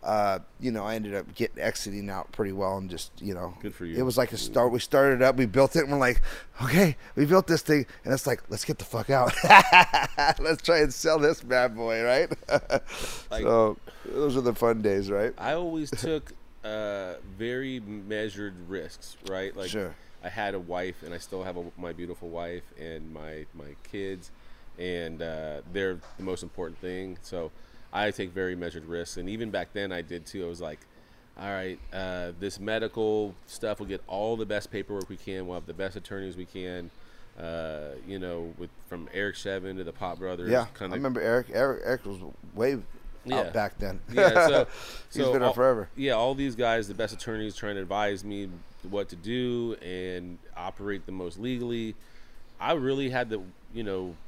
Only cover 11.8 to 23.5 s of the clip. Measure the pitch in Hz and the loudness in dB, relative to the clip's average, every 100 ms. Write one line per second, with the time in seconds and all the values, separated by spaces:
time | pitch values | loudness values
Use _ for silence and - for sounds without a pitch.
11.8 | 113 113 117 131 170 139 - 147 - 139 | -2 0 4 4 4 0 2 2 4 0
12.8 | - - - - - - - 113 110 - | 0 -8 -6 -6 -6 -2 4 6 6 2
13.8 | - - - - 147 131 120 110 117 113 | -10 -12 -6 0 2 4 2 4 4 4
14.8 | 104 98 98 101 113 - 107 160 175 165 | 4 2 2 0 0 -2 -2 -2 -2 -4
15.8 | 147 - 165 156 - - - - 107 107 | -4 -4 -2 -4 -6 -18 -18 -12 -8 -4
16.8 | 107 101 92 85 98 95 113 127 135 131 | -4 -4 -6 -10 -12 -8 -4 -4 -4 -6
17.8 | 104 107 98 107 107 98 104 90 87 95 | -8 -10 -6 -4 -4 -4 -8 -8 -8 -6
18.8 | 76 - - - - 95 95 - 92 104 | -8 -12 -16 -14 -8 -4 -4 -6 -6 -4
19.8 | 92 76 - - 90 101 104 98 87 90 | -4 -8 -16 -14 -10 -4 -2 -2 -4 -4
20.8 | 92 87 82 85 - 95 92 87 85 - | -4 -8 -10 -12 -8 -8 -6 -8 -10 -10
21.8 | 87 82 85 87 85 85 85 87 - - | -10 -8 -10 -10 -10 -8 -8 -8 -12 -14
22.8 | 80 82 78 78 78 78 76 | -12 -10 -10 -12 -12 -12 -14